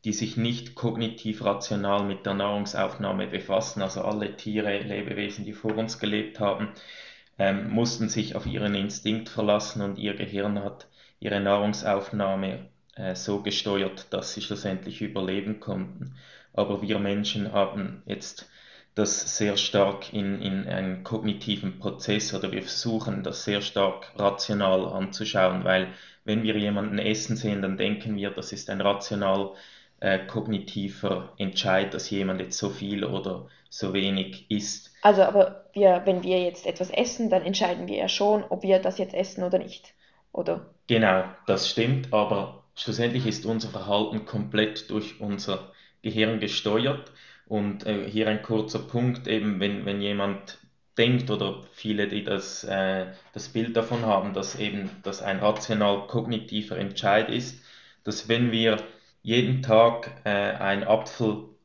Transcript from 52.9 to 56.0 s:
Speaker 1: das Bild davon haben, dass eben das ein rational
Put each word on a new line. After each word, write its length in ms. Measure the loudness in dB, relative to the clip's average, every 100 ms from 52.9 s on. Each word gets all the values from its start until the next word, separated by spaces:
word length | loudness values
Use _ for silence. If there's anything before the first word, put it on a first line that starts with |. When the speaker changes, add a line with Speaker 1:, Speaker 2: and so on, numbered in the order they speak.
| 0 -4 -10 -16
Speaker 1:
das 160 | -12 -6
Bild 260 | -4 0 0
davon 300 | 0 0 2
haben, 280 | 2 2
dass 260 | -4 -6 -4
eben 300 | -4 -2 -6 -8
das 180 | -8 -6
ein 180 | -4 2
rational 680 | 2 2 -2 2 4 2